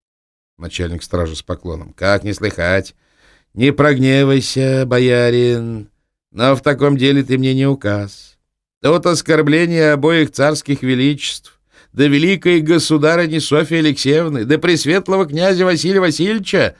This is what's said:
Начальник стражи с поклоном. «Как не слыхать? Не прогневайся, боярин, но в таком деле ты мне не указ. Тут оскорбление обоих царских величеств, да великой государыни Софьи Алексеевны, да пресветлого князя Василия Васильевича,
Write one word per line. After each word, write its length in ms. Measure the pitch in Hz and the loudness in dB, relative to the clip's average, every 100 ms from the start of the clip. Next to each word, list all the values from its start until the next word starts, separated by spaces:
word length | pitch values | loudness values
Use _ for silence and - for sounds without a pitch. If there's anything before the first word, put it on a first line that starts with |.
| _ _ _ _ _ - | _ _ _ _ _ -18
Начальник 460 | 85 - 87 82 | -14 -8 -8 -8
стражи 320 | - 90 82 78 | -8 -6 -6 -8
с 60 | |
поклоном. 500 | - 87 90 80 80 | -12 -10 -10 -12 -14
«Как 320 | - 95 101 | -6 -2 -2
не 80 | 98 | -2
слыхать? 640 | 98 104 - 87 95 92 _ _ _ _ _ _ | -6 -6 -4 0 0 -2 _ _ _ _ _ _
Не 180 | - 131 | -2 0
прогневайся, 1120 | 143 147 135 131 135 139 135 131 131 135 131 | 2 2 2 2 2 2 2 -2 -2 -2 0
боярин, 1080 | 127 123 123 123 120 120 120 120 117 113 104 _ _ _ _ | 0 0 2 2 2 2 0 0 -4 -10 -12 _ _ _ _
но 240 | - 123 135 | -2 0 0
в 60 | |
таком 340 | 151 131 143 139 | 0 0 0 2
деле 260 | 131 139 | 2 2
ты 160 | 127 131 | 0 0
мне 160 | 131 | 0
не 120 | 131 139 | 0 0
указ. 680 | 139 104 101 101 - - _ _ _ _ _ | -2 -4 -4 -6 -14 -20 _ _ _ _ _
Тут 260 | 131 170 175 | 0 2 2
оскорбление 840 | 160 - - 147 156 170 165 156 | -2 2 2 4 2 2 2 2
обоих 400 | 147 147 165 151 | 2 2 2 0
царских 500 | - 139 151 - 139 | 0 0 -2 -4 -4
величеств, 800 | 127 127 135 147 - - - _ _ _ _ | -2 0 0 -2 -8 -12 -16 _ _ _ _
да 160 | - 143 | 0 2
великой 540 | 143 165 190 180 175 | 4 2 0 2 2
государыни 760 | 156 170 - 156 151 170 170 156 | 2 0 2 2 2 2 0 -2
Софьи 400 | - 147 156 165 | 0 0 0 0
Алексеевны, 680 | 156 135 135 151 170 143 | 0 0 0 0 0 -4
да 140 | 113 156 | 0 0
пресветлого 680 | 180 165 135 185 190 190 175 | 2 0 0 -2 0 -2 -2
князя 380 | 147 185 185 | 0 0 2
Василия 360 | 185 170 165 196 | 0 0 0 0
Васильевича, 760 | 180 - 185 220 190 190 113 | 0 0 -2 -2 -2 0 -2